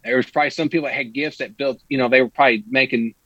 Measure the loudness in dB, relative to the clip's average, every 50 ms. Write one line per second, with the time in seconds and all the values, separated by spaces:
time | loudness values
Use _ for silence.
0 | _ 0 0 0 0 0 _ -2 -2 -2 -2 -4 -4 -2 -2 -2 -4 -4 -6 -6
1 | -8 -8 -6 -6 -6 -6 -6 -8 -12 -12 -8 -4 -4 -4 -4 -6 _ _ -2 -2
2 | 0 4 4 4 4 2 _ 4 4 4 4 0 -4 -2 0 0 0 2 0 -2
3 | -2 -4 -6 _ _